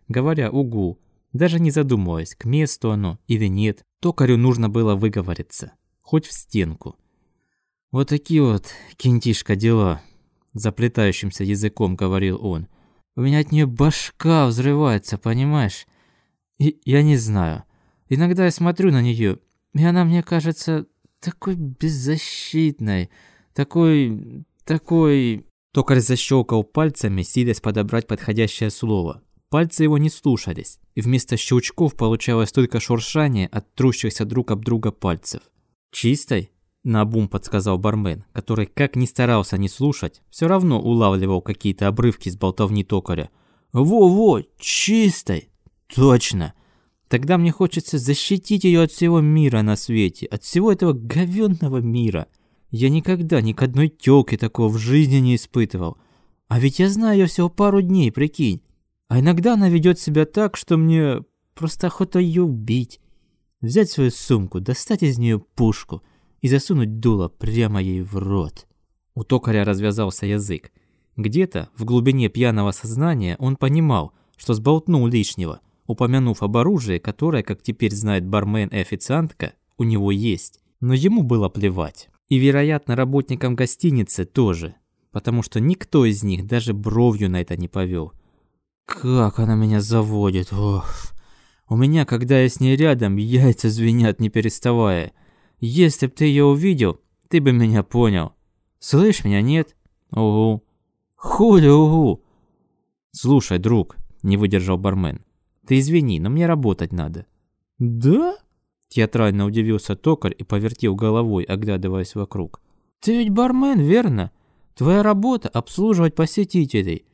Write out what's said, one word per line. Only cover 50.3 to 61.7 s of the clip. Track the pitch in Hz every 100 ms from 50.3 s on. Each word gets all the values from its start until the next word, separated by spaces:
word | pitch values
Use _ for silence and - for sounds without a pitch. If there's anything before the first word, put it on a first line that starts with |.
| 104
всего | - 170 220
этого | 190 180
говёного | 131 117 139 180 190 214 170 147 131
мира. | 120 120 113 82 - _ _ _ _
Я | 113 131
никогда | 156 180 185 160 151
ни | 110
к | 104
одной | 131 127 156
тёлке | - - 139 - 113
такого | 113 - 113
в | 113
жизни | 113 143 147 135
не | 127
испытывал. | 120 - 123 110 92 85 - _ _ _ _ _
А | 117
ведь | 135 -
я | 190
знаю | 202 220 202
её | 180
всего | - 175
пару | - 202 202
дней, | 180 190 127
прикинь. | 120 151 - 127 87 - _ _ _ _
А | 123
иногда | 147 175 208
она | 220 190
ведёт | 170 175 175
себя | - 151
так, | 151 - 214 -
что | - 165
мне | 160 160 147 123 - _ _
просто | - 160